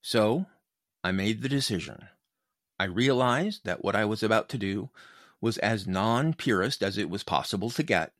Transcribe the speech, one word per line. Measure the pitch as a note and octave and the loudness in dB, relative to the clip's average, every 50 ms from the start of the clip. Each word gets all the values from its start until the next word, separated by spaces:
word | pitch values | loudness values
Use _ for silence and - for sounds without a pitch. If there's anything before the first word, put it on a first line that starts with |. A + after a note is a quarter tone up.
So, | _ - - A#2 G#2+ G#2+ A#2 E3 F#3+ - _ _ _ _ _ _ _ _ _ _ _ | _ 0 2 4 4 4 4 0 -2 -6 _ _ _ _ _ _ _ _ _ _ _
I | F2+ | -2
made | F#2 F#2+ G2 G#2 A2+ A2 | 0 0 2 0 0 -2
the | A#2 C3 | -2 -2
decision. | C#3 C#3 C3+ - G#2+ F2+ C#2+ - G#1+ - - - _ _ _ _ _ _ _ _ _ _ _ _ _ _ | -2 -2 0 0 -2 -2 -4 -6 -12 -16 -18 -20 _ _ _ _ _ _ _ _ _ _ _ _ _ _
I | G2 | -4
realized | F#2+ F2+ G2 B2 C3+ C3+ B2 B2+ B2 A#2+ C3+ E3+ G#3+ G#3 - _ | -2 0 0 2 4 4 4 4 4 4 2 0 -2 -4 -6 _
that | G2+ F2+ - - | -6 -6 -2 -2
what | G2 G2 | 0 2
I | G#2 A2 | 2 2
was | G#2 G#2+ G#2+ | 0 0 0
about | - G#2+ A2 A2 - - | 0 2 2 2 2 0
to | - B2+ | -6 -4
do | G2+ G2 G2 G2+ - C3+ _ - - - - - - - _ _ | -2 -2 -2 -4 -6 -8 _ -20 -20 -20 -20 -20 -20 -20 _ _
was | - A#2 A2+ - | -2 -2 -2 0
as | - G#2 A2+ G#2+ G2 F#2+ | 0 0 0 0 -2 -2
non-purist | F#2 F#2 G2 A2+ A#2 A#2+ C#3+ D#3+ D#3 - - C#3+ A2+ F#2 F#2 A#2+ C3+ - - | -2 0 2 2 2 2 2 0 -2 -2 0 2 2 2 2 0 0 -2 -2
as | G2 F#2+ G2 | -4 -2 -2
it | G#2 D#2 | -4 -4
was | E2+ G2+ - | -4 -8 -6
possible | - - C#2 C2+ - - G2+ F#2 A#2 | -2 -2 -2 -2 -2 -6 -4 -4 -4
to | A#2+ - | -4 -4
get | D#3 - G#2+ F2 D#2+ D#2 _ | -2 0 2 0 0 -2 _